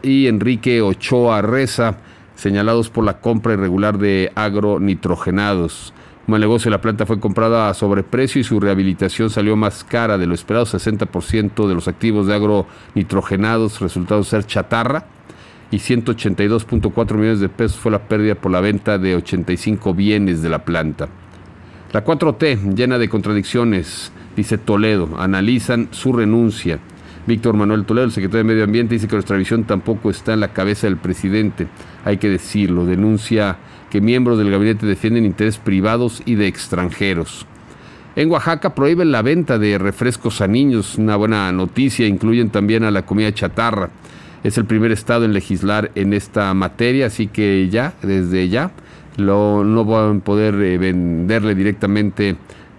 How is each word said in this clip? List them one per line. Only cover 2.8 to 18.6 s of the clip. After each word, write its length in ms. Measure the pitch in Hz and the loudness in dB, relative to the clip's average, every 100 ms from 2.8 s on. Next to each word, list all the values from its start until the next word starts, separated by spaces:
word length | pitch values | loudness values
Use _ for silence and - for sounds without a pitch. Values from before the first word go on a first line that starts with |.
| 113 | 0
por 160 | 113 107 | 0 -2
la 140 | - | 0
compra 340 | 120 113 117 | -2 0 0
irregular 420 | 104 95 95 104 104 | 0 0 2 0 0
de 340 | 101 95 92 | 0 2 0
agronitrogenados. 1600 | - 107 101 104 92 98 90 90 87 - 95 104 92 85 - - - - - - | -2 -2 0 0 0 0 0 -2 -2 -2 0 0 0 -2 -6 -18 -20 -20 -10 -2
Como 100 | 110 | 2
el 60 | |
negocio 280 | 107 117 113 | 2 2 0
de 60 | 98 | 0
la 60 | |
planta 240 | 113 107 104 | 0 -2 -2
fue 120 | 107 | -2
comprada 520 | 110 95 113 117 107 | -2 0 2 2 0
a 40 | |
sobreprecio 640 | - 101 98 - 120 131 143 | 0 0 0 0 0 0 0
y 60 | |
su 160 | 113 107 | 0 0
rehabilitación 680 | 101 98 95 87 95 - 113 | 2 2 0 0 -2 0 -2
salió 260 | 107 104 107 | 0 0 2
más 260 | 107 - | 0 -4
cara 360 | - 120 113 101 | -4 -2 0 0
de 80 | 87 | 0
lo 80 | |
esperado, 320 | 85 - 113 120 | -2 -2 -2 0
sesenta 400 | 92 113 104 98 | -2 -2 -2 -4
por 160 | 90 | -6
ciento 440 | - 110 104 - 101 | -2 -2 0 0 0
de 60 | |
los 140 | 87 92 | 0 -4
activos 380 | 85 113 104 98 | -2 0 2 2
de 80 | |
agronitrogenados 1500 | 104 107 104 92 - - 107 92 95 - 98 110 113 107 - | 2 2 0 -2 -8 -6 -4 -2 -2 0 0 0 0 -2 -2
resultaron 440 | 90 92 87 107 | -4 -4 -2 0
ser 200 | 95 110 | 0 -2
chatarra 640 | 98 101 90 113 117 156 - - - - - - - | -2 -4 -2 -2 -2 -4 -8 -20 -20 -20 -20 -20 -6
y 120 | 104 | -4
ciento 320 | - 123 117 | 0 0 0
ochenta 320 | 113 104 95 | -2 -2 0
y 40 | 104 | 0
dos 160 | 113 | 0
punto 260 | 110 113 104 | 0 -2 0
cuatro 280 | 117 98 107 | -2 -2 0
millones 220 | 110 107 | 2 2
de 80 | 98 | -2
pesos 280 | - 113 - | -2 -2 -2
fue 140 | 117 | 0
la 160 | 104 104 | -2 0
pérdida 300 | 107 107 98 | 0 0 0
por 160 | 95 | 0
la 80 | 90 | 0